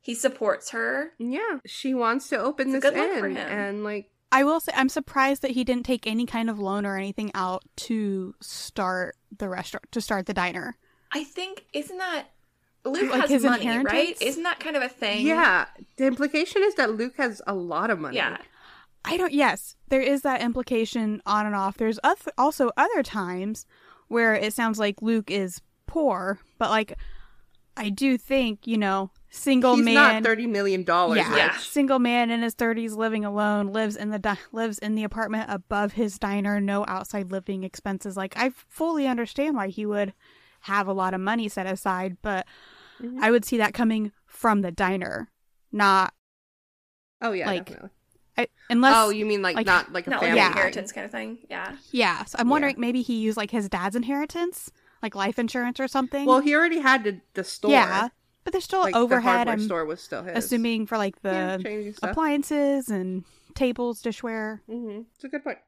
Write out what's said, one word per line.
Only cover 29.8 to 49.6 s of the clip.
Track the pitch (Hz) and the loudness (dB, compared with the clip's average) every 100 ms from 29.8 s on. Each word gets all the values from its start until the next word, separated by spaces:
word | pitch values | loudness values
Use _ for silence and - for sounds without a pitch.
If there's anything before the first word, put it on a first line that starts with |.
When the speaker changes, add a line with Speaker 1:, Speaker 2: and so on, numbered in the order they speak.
| 233 | 8
Speaker 3:
man. | 277 | 8
Speaker 2:
not | 285 220 | 8 6
thirty | 226 220 240 | 2 2 2
million | 208 202 190 | 0 2 0
dollars | 175 175 175 175 | 2 4 6 4
Speaker 3:
Yeah. | 175 | 4
Speaker 2:
rich. | 147 | 4
Speaker 1:
Yeah. | - 285 | 2 0
Speaker 3:
Single | - 285 269 262 | -2 0 2 4
man | 240 240 233 | 4 2 2
in | 233 | 0
his | 233 | -2
thirties | - 233 226 226 214 | 0 0 0 -4 -4
living | 226 220 | -2 -2
alone, | 208 202 208 208 202 | -2 0 0 2 0
lives | 208 214 208 | 0 -2 -2
in | 208 | -6
the | 214 | -4
di-, | 208 202 - | -2 -4 -6
lives | 226 226 208 | -4 -4 -4
in | 214 214 | -4 -2
the | 214 | -4
apartment | 220 214 214 - | -4 -4 -4 -4
above | 202 - 202 208 | -8 -4 -2 -2
his | 202 214 196 | -2 -4 -2
diner, | 202 202 202 202 | -4 -2 0 0
no | 196 202 208 | 0 -2 -2
outside | 185 - 208 185 | -6 -6 -8 -6
living | 190 185 190 | -6 -6 -8
expenses. | 190 - 202 190 208 190 | -8 -8 -8 -6 -6 -8
Like, | 190 - | -8 -2
I | 254 | -2
fully | - _ - 330 311 269 | -2 _ -4 -2 0 0
understand | 240 233 - 294 277 | -2 -4 -2 -2 0
why | 196 | -4
he | 185 208 | -4 -2
would | 208 202 - _ _ _ _ - | 0 -2 -6 _ _ _ _ -2
have | 202 196 | -2 0
a | |
lot | 196 185 | 0 0
of | 185 | 0
money | 190 233 208 | -2 -2 -2
set | - 190 | -4 -4
aside, | 185 202 185 190 180 | -4 -2 -2 -4 -6
but | 214 190 - - - - - - | -4 -4 -6 -18 -20 -20 -20 -14
Speaker 2:
Mm-hmm. | 240 254 | -12 0
Speaker 3:
I | 220 | 4
would | 240 214 | 4 2
see | 233 | 0
that | 208 | 0
coming | 202 226 220 208 _ _ | 2 2 2 -4 _ _
from | - 233 208 | 0 2 2
the | 185 | 0
diner, | 170 185 190 - - - _ _ _ _ | 0 0 0 -4 -8 -10 _ _ _ _
not | 208 202 190 185 _ _ _ _ _ _ _ _ _ _ _ | 2 4 6 2 _ _ _ _ _ _ _ _ _ _ _
Speaker 2:
Oh, | 233 | -4
yeah, | 190 175 | -2 -2
Speaker 3:
like, | 180 190 | -4 -6
Speaker 2:
definitely. | - 196 _ _ _ _ - | -16 -18 _ _ _ _ -4
Speaker 3:
I, | 240 _ - | -4 _ 0
unless | 240 262 226 | 6 8 8
Speaker 2:
Oh, | 214 | 6
you | 214 214 | 2 0
mean, | 208 | 0
like, | 185 | 0
Speaker 3:
like, | 165 | 0